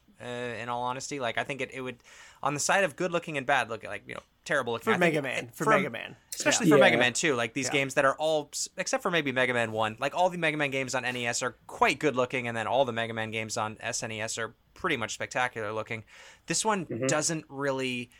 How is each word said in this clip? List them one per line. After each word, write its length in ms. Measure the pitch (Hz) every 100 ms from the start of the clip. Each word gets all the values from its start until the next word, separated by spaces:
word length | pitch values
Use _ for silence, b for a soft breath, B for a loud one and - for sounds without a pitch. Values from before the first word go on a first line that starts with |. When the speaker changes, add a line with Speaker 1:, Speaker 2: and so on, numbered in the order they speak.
| _ _
Speaker 1:
uh, 60 | 120
in 440 | 123 123 113 120
all 120 | 120
honesty. 360 | 123 131 - 143
Like, 180 | 120 113
I 60 |
think 180 | 123 135
it, 80 | 131
it 100 | 131
would, 160 | 127 120 B B B B
on 120 | - 143
the 40 |
side 240 | - 185
of 120 | 185 127
good 160 | 180
looking 260 | 175 170 147
and 80 | 127
bad 240 | 139 113
looking, 200 | 113 98
like, 120 | 101 127
you 80 | -
know, 60 | - _
terrible 300 | - 143 120
looking, 120 | 113 -
Speaker 2:
For 40 |
Speaker 1:
I 20 |
think 200 | 208 170 151
Speaker 2:
Mega 40 |
Speaker 1:
it, 20 |
Speaker 2:
Man. 280 | 135 113 123
For 100 | - 175
Speaker 1:
from 80 | 220
Speaker 2:
Mega 140 | -
Man. 240 | 113 95 - _
Speaker 1:
especially 340 | - 302 - 202
Speaker 2:
Yeah. 80 | 143
Speaker 1:
for 40 |
Mega 160 | - -
Speaker 3:
Yeah. 40 |
Speaker 1:
Man 120 | 123
two, 220 | 117 165 127
like, 180 | 117
these 140 | 139 127
Speaker 2:
Yeah. 60 |
Speaker 1:
games 200 | 139 135
that 120 | 139 135
are 100 | 127
all, 340 | 156 156 139
s-, 160 | - - -
except 280 | 185 269
for 80 | 196
maybe 200 | 170 143
Mega 220 | 127 127
Man 180 | 123 113
one, 260 | 110 110 110
like, 160 | 139 139
all 160 | 185
the 60 | 175
Mega 180 | 160 151
Man 140 | 143
games 240 | 135 131 127
on 100 | 120
N 100 | 123
E 120 | 120
S 160 | 120
are 140 | 127 - -
quite 320 | - 233 147
good 160 | 151 123
looking, 320 | 123 131 120
and 100 | 113
then 80 | 104
all 200 | 120 131
the 60 |
Mega 220 | 113 113
Man 160 | 113 110
games 260 | 110 110 117
on 220 | 110 110
S 200 | 110 117
N 100 | 120
E 80 | 110
S 200 | 110 -
are 160 | 113 - _
pretty 240 | - 185 139
much 160 | 107
spectacular 580 | - 107 135 123 120 104
looking. 320 | 110 110 113 - B B B -
This 180 | 170 220
one 220 | 208 156
Speaker 3:
Mm-hmm. 180 | 113 131
Speaker 1:
doesn't 400 | 151 156 165 -
really 600 | 139 139 135 131 123 120 b